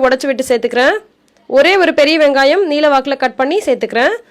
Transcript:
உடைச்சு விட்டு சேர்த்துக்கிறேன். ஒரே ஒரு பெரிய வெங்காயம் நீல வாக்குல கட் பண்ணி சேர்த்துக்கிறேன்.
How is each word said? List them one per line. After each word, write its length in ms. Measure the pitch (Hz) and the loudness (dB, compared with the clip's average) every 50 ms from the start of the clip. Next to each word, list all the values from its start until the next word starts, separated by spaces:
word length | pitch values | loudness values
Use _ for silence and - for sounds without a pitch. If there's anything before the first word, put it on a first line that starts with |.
| 262 | 0
உடைச்சு 220 | 254 262 262 - 277 | 0 0 -2 -2 -4
விட்டு 140 | 254 208 - - | -4 -2 -2 -2
சேர்த்துக்கிறேன். 440 | 247 226 233 240 220 240 254 294 403 427 - _ _ _ _ _ _ _ _ - 247 | -2 -2 -2 -2 -2 0 0 0 0 -2 -6 _ _ _ _ _ _ _ _ -2 2
ஒரே 160 | 269 285 349 392 392 | 2 4 4 4 2
ஒரு 100 | 349 330 - - | 2 2 2 2
பெரிய 160 | 285 294 320 320 | 2 2 2 2
வெங்காயம் 420 | 302 285 269 269 269 277 320 392 403 311 | 2 2 2 2 2 2 2 0 0 -2
நீல 140 | 294 294 302 294 277 | 0 0 0 2 2
வாக்குல 220 | 269 262 285 277 269 269 | 0 0 -2 -4 -4 -4
கட் 160 | 254 - - | -4 -2 -4
பண்ணி 160 | 269 277 349 415 - | -4 -2 -2 -2 -2
சேர்த்துக்கிறேன். 480 | 302 247 - 220 214 240 233 254 330 440 466 - _ | -2 -4 -2 -4 -4 -2 -2 -2 -2 -2 -6 -10 _